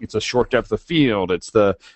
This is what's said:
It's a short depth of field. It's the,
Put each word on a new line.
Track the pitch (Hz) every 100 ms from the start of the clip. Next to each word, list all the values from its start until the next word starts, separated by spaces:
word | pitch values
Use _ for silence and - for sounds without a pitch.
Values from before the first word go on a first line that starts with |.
It's | 110
a | 110
short | - 123 117
depth | 117 107
of | 107
field. | - 165 135 104 90
It's | 87 -
the, | 113 101 92 -